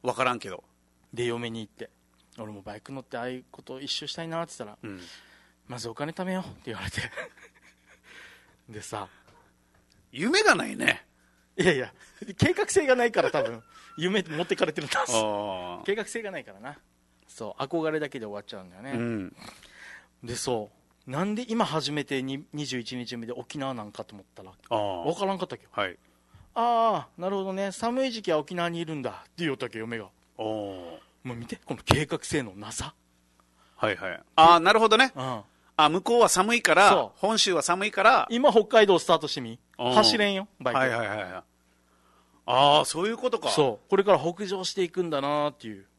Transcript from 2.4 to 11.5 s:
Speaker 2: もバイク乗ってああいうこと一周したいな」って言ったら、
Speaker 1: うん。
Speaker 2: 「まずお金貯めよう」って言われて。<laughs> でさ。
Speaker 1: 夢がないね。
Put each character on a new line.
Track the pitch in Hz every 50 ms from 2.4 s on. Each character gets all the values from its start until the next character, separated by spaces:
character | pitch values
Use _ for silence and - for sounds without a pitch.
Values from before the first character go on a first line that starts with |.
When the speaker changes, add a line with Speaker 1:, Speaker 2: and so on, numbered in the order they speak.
| 113 104 107
Speaker 2:
も | 101 95
バ | 107 101
イ | 107
ク | _ - 135
乗 | 135 123
っ |
て | _ - 120
あ | 120
あ | 127
い | 127 127
う | 127 _
こ | - -
と | 131 - 131 131
一 | 143 135
周 | - - 151
し | 143 -
た | - 165
い | 165
な」 | 160 165 170
っ |
て | 165 -
言 | - 120
っ | 104
た | 107 _ -
ら、 | 110
Speaker 1:
う | 98
ん。 | 92 87 87 - - - _ - - _ _ _ _ _ _
Speaker 2:
「ま | 123 120
ず | 113 120
お | 113
金 | - 147 151 165
貯 | - 185
め | 185 185
よ | 185
う」 | 180 -
っ | 98
て | - -
言 | - 113
わ | 95
れ | 92 92
て。 | - - - - - - - - _ - - - _ _ _ - _ _ _ _
<laughs> | - _ _ - - - - - - - _ _ _ _ _ -
で | 113 104
さ。 | 98 - - 107 101 95 - - _ _ - - _ _ _ _ _ _ _ _ _ _ _ _ _ _
Speaker 1:
夢 | - 123 165 233 320 392 440
が | 403 -
な | - -
い | - -
ね。 | - - - - - - _ _ _ _ _ _ _ _ _